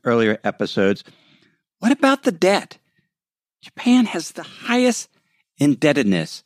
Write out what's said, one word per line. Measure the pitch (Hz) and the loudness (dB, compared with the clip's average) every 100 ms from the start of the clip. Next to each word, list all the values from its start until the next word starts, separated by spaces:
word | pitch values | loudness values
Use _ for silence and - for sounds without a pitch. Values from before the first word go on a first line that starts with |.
earlier | 123 117 110 107 | -2 0 0 -2
episodes, | 104 - 101 - 98 101 - _ _ _ _ _ _ _ | -4 -4 -4 0 0 0 -6 _ _ _ _ _ _ _
what | 220 | -2
about | 277 269 269 | 2 2 0
the | - | -2
debt? | 170 180 196 - - _ _ _ _ _ _ _ _ | 0 2 0 -2 -16 _ _ _ _ _ _ _ _
Japan | - - 247 247 220 | -20 -6 2 2 2
has | 170 156 | -2 -10
the | - | -12
highest | 160 - - 247 247 226 - _ _ _ _ - | -18 -12 -4 0 0 -2 -8 _ _ _ _ -2
indebtedness | 143 131 151 139 107 90 80 - | 0 2 2 2 0 -2 -4 -12